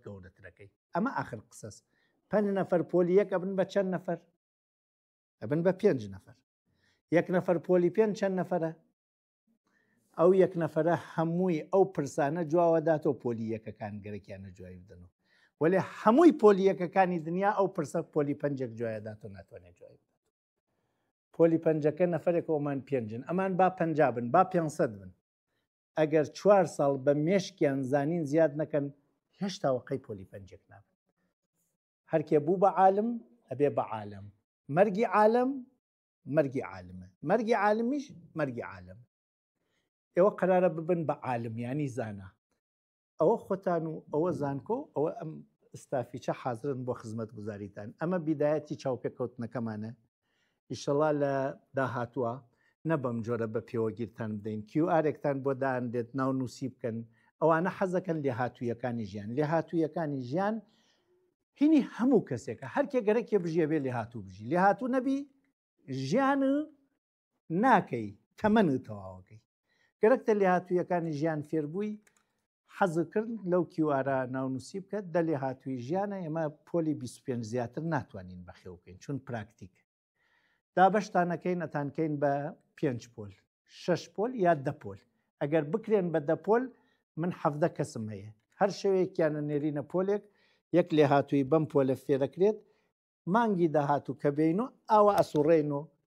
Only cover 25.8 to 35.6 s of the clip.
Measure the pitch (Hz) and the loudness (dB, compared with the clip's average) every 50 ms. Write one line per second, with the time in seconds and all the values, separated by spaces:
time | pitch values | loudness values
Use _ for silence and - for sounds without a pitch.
25.8 | _ _ - - 156 151 147 160 143 123 - - - 190 208 196 180 147 - - | _ _ -2 0 0 2 4 2 2 2 -2 2 4 6 6 6 6 4 2 0
26.8 | 151 139 143 135 131 143 143 147 147 160 196 196 180 - - - 165 143 135 135 | 0 2 0 2 2 2 2 4 4 2 2 0 0 -2 -2 0 0 2 2 0
27.8 | 135 123 131 143 139 147 170 175 160 135 139 160 160 156 143 151 156 143 - 147 | -2 0 0 0 0 0 -2 -2 -2 0 2 2 2 2 2 -2 -6 -2 -2 -2
28.8 | 143 143 139 _ _ _ _ _ _ _ _ - 185 202 180 - - 143 131 123 | -2 -4 -8 _ _ _ _ _ _ _ _ -10 -8 -8 -6 -4 -2 -2 -2 -2
29.8 | 120 - 143 131 135 - 110 95 95 - - 104 98 90 - - _ _ - 104 | -4 -6 -8 -8 -8 -10 -14 -14 -14 -16 -18 -18 -18 -18 -20 -20 _ _ -20 -20
30.8 | 104 _ _ _ _ _ _ _ _ _ _ _ _ _ _ _ _ _ _ _ | _ _ _ _ _ _ _ _ _ _ _ _ _ _ _ _ _ _ _ _
31.8 | _ _ _ _ _ _ - 160 151 - 160 151 139 147 185 185 190 190 165 165 | _ _ _ _ _ _ -2 -2 0 2 0 2 2 2 0 2 2 2 4 6
32.8 | 190 190 190 202 214 233 240 233 - _ _ _ _ - 135 127 143 143 117 127 | 4 4 4 4 0 -2 -4 -6 -10 _ _ _ _ -10 -4 0 0 0 0 0
33.8 | 117 98 - - 104 104 101 101 101 104 - _ _ _ _ _ _ - 139 156 | -4 -4 -6 -10 -10 -12 -14 -14 -16 -18 -20 _ _ _ _ _ _ -2 2 2
34.8 | 202 220 185 190 233 - 180 202 214 220 226 247 254 262 277 269 | 2 2 2 0 -2 0 2 4 4 4 4 4 2 0 -2 -6